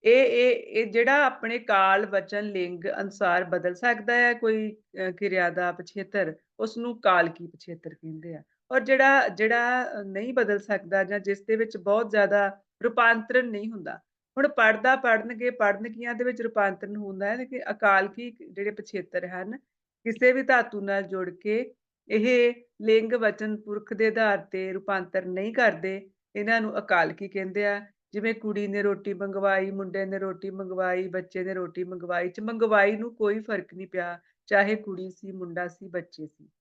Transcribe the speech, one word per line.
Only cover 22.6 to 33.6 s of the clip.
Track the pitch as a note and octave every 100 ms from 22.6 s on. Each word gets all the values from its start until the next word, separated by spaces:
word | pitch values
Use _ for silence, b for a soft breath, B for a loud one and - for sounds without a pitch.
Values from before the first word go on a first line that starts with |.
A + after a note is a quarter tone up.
| _ _
ਲਿੰਗ, | G#3 A3 A3
ਵਚਨ, | A#3+ A3 G#3 G#3+ G#3+
ਪੁਰਖ | G#3+ G#3 G#3
ਦੇ | G#3 A3
ਆਧਾਰ | A3 A3 G3
ਤੇ | G3 F#3+ F#3+
ਰੂਪਾਂਤਰ | F#3+ G3 F#3+ F#3 F#3+ F3+
ਨਹੀਂ | F3+ G#3
ਕਰਦੇ। | A3+ A#3 E3 F#3+ F#3+ G3 _ _ G#3
ਇਹਨਾਂ | G#3 A3+
ਨੂੰ | A3 -
ਅਕਾਲਕੀ | - F3+ E3 E3 G3
ਕਹਿੰਦੇ | G3 F#3+ F#3+ G3+
ਆ। | G3+ G#3 _ _
ਜਿਵੇਂ | G#3 A3
ਕੁੜੀ | A3 A3 G3+ G3+
ਨੇ | G3+
ਰੋਟੀ | G3+ G3 G3+
ਮੰਗਵਾਈ, | F3+ G3 G3 G3 G3 G3
ਮੁੰਡੇ | G3 F#3+ F#3+ F#3+
ਨੇ | G3
ਰੋਟੀ | F#3+ F#3 G3
ਮੰਗਵਾਈ, | F#3+ F#3 F#3 F#3 F#3 F#3
ਬੱਚੇ | F3+ F#3 F#3+
ਨੇ | F#3
ਰੋਟੀ | F#3+ F3 F3
ਮੰਗਵਾਈ, | F3+ F3+ F3 F3 F3+
ਚ | F3+
ਮੰਗਵਾਈ | G#3+ A3+ A3+ G#3+ G3+ G#3+
ਨੂੰ | A#3 A#3
ਕੋਈ | G#3 G#3+
ਫਰਕ | G#3+ G3+